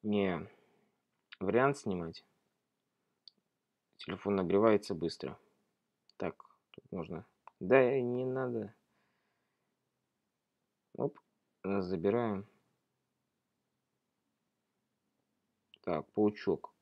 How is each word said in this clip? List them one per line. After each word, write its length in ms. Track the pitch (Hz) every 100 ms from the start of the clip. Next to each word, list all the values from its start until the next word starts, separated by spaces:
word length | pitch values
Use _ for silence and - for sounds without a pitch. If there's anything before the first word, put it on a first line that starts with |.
Не 440 | 107 104 98 82 90 - _ _ _ _ _ _ _ -
вариант 380 | 95 110 135 139
снимать. 460 | 113 90 82 82 _ _ _ _ _ _ _ _ _ _ - _ _ _ _ _ _ _
Телефон 380 | - 95 101 101
нагревается 580 | 87 98 110 104 -
быстро. 440 | 85 82 - 67 - _ _ _ _ _ _ _ _
Так, 180 | 90 - - _ _
тут 120 | - _
можно. 340 | 92 82 82 - _ - _
Да, 220 | 92 131 123 135
не 240 | 123 123 131
надо. 480 | 131 127 117 104 - _ _ _ _ _ _ _ _ _ _ _ _ _ _ _ _ _ _ _ _ _
Оп, 240 | - - - _ _ _ _
забираем. 840 | 95 98 90 92 95 117 117 98 104 _ _ _ _ _ _ _ _ _ _ _ _ _ _ _ _ _ _ _ _ _ _ _ _ _ _ _ _ _ _ _ _ -
Так, 220 | - 82 -
паучок. 600 | - 104 104 - 85 - _